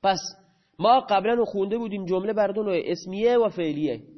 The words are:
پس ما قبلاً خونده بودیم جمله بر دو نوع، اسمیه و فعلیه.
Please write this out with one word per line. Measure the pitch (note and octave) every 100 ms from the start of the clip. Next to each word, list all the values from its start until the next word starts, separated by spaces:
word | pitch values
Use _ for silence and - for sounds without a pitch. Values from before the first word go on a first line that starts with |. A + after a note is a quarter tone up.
پس | G3 F#3 - - _ _ _ _
ما | G3+ B3+
قبلاً | B3 G3 G3 A#3+ A3+
خونده | G3+ G3 A3+
بودیم | A3+ G3+ F3+
جمله | F#3 G3
بر | G#3+ G3+
دو | G3+
نوع، | G#3+ F3 -
اسمیه | F3 F3+ F#3+ A3+ A#3+
و | A3
فعلیه. | D#3+ E3 D3 D3+ A2+ -